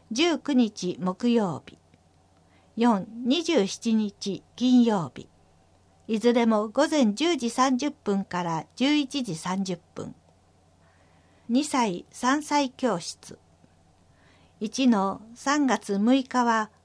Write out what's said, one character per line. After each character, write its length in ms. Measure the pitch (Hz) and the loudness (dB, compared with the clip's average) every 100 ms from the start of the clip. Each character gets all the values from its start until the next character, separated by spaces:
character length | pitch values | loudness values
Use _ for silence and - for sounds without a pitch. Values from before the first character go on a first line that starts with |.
| _ | _
十 280 | 226 349 285 | 0 0 0
九 160 | - | 0
日 420 | 254 220 - 180 151 | 2 2 -2 -8 -4
木 300 | 185 185 240 | -6 -2 0
曜 340 | 233 196 131 - | 2 0 -4 -12
日。 100 | - _ _ _ _ _ _ _ _ _ | -20 _ _ _ _ _ _ _ _ _
四、 320 | - 240 202 - 226 240 | 0 2 2 -2 -6 -2
二 160 | 330 | 0
十 240 | 330 302 196 | 2 0 0
七 260 | - 233 | -2 -2
日 500 | 220 208 - 202 180 - - | 0 -2 -6 -10 -10 -12 -4
金 280 | 254 254 | 4 6
曜 280 | 233 202 147 | 6 2 -4
日。 140 | - - _ _ _ _ _ _ _ - | -10 -20 _ _ _ _ _ _ _ -6
い 100 | 220 | 0
ず 140 | 233 | 2
れ 140 | 240 233 | 2 2
も 220 | 214 214 | 2 0
午 200 | 233 311 | 0 0
前 240 | 320 220 | 2 2
十 240 | 202 320 302 | 2 0 0
時 140 | 233 | -2
三 260 | 240 262 254 | 0 2 2
十 140 | 285 | -2
分 340 | 285 - 196 | -6 -4 -4
か 180 | 190 180 | -2 -4
ら 220 | 175 165 - - | -4 -4 -6 -2
十 180 | 269 | 0
一 280 | 302 277 285 | 0 0 -4
時 120 | 240 | -6
三 280 | 160 175 190 | -8 -6 -4
十 160 | 185 170 _ | -4 -6 _
分。 200 | - - - _ _ _ _ _ _ _ _ _ _ _ _ - | -14 -14 -16 _ _ _ _ _ _ _ _ _ _ _ _ -4
二 140 | 240 | -2
歳、 420 | 294 277 226 175 - | 0 0 -2 -4 -12
三 320 | - 247 294 | -4 0 0
歳 280 | 294 294 269 | 0 -2 -2
教 280 | - 254 175 | -2 -2 -2
室。 400 | - - - - _ _ _ _ _ _ _ _ _ _ _ _ | -6 -14 -18 -20 _ _ _ _ _ _ _ _ _ _ _ _
一 300 | 214 - 262 | -8 0 2
の 320 | 214 190 - 220 | 4 2 -4 -12
三 320 | 240 277 294 277 | -8 -2 0 2
月 320 | 202 - 196 | 0 -2 0
六 160 | 220 | 2
日 300 | 269 262 254 | 2 2 0
は 260 | 233 220 214 _ | 2 0 -2 _